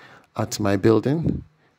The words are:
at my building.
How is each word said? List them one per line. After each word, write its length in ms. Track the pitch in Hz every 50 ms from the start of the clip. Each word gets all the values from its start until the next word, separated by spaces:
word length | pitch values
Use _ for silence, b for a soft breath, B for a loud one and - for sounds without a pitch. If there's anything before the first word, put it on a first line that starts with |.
| B B B B B B B
at 240 | - 110 107 - -
my 160 | 104 101 101
building. 680 | 101 92 113 113 110 - 123 139 170 156 - - - - _ _ _ _ _ _